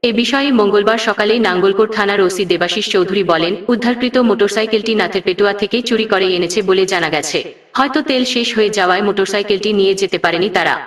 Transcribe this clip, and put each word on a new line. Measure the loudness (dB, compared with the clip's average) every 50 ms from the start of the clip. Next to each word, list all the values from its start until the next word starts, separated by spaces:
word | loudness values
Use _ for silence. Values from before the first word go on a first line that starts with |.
| 0
এ | 0 0
বিষয়ে | 2 0 0 0 0 0 2 2
মঙ্গলবার | 2 4 4 4 2 4 2 0 0 0
সকালে | -2 0 0 2 2 2 2
নাঙ্গলকোট | 2 0 2 2 2 2 2 2 0 0 0
থানার | -2 0 0 2 2
ওসি | 2 2 2 -2 -2
দেবাশিস | 0 0 0 0 -2 -2 -4 -4 -2
চৌধুরী | 0 0 0 2 0 -2 2 2 2
বলেন, | 2 2 -2 -4 -4 -2 -2
উদ্ধারকৃত | -2 0 0 -2 -2 0 -2 -2 0 2 2 2
মোটরসাইকেলটি | 2 2 2 0 0 -2 -2 0 -2 -2 0 0 0
নাথের | 0 0 0 -2 -4 -2
পেটুয়া | -2 0 2 0 0 0
থেকে | -2 -4 -2 -2 -4 -2 -2
চুরি | -2 -2 0 0 0
করে | 0 2 0 0
এনেছে | 0 -2 -2 -2 -2 0
বলে | 2 2 2 2 0 0
জানা | -2 0 0 -2
গেছে। | -2 -4 -2 -4 -6 -6 -6 -14 -20 _ _ _
হয়তো | -2 -2 0 0 -2 -2
তেল | 0 0 0 0
শেষ | 0 -2 -2 -2 -2 0
হয়ে | 0 0 0 2
যাওয়ায় | 0 2 2 2 2 0 -2
মোটরসাইকেলটি | 0 0 -2 -2 -2 -4 -2 -2 -2 -2 0 -2 0
নিয়ে | 2 2 2 2
যেতে | 0 -2 -2 -2 0
পারেনি | 0 0 0 0 -2 0 0
তারা। | 0 0 0 -2 -2 -6